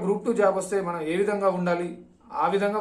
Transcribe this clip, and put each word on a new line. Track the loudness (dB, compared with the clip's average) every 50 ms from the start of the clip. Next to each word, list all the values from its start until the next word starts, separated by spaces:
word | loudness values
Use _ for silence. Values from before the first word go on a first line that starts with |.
| 2
గ్రూప్ | 0 -2 0 0
టూ | 0 2
జాబ్ | 4 4 4 2 2
వస్తే | -2 -2 -2 -2
మనం | -2 -2 -4 -4 -4
ఏ | -2 0
విధంగా | 0 0 0 0 0 2 2 2 2
ఉండాలి, | 0 0 0 0 -2 -4 -8 -12 -16 -20 -20 _ _ -10 -4
ఆ | 0 0 2 2
విధంగా | 2 2 0 0 2